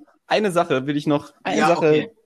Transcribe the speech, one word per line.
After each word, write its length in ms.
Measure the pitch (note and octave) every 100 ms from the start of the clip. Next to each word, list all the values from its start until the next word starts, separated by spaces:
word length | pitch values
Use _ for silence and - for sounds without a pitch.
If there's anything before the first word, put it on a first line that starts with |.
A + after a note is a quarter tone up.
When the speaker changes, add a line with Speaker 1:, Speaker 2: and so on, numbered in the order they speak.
| - _ -
Speaker 1:
eine 260 | F3+ G#3+
Sache, 340 | E3+ E3+ C3 C3+
will 100 | D3
ich 80 | D3+
noch, 260 | C#3+ - _
eine 180 | - D3+
Speaker 2:
Ja, 80 | D#3+
Speaker 1:
Sache 200 | E3+ D#3
Speaker 2:
okay. 220 | - - _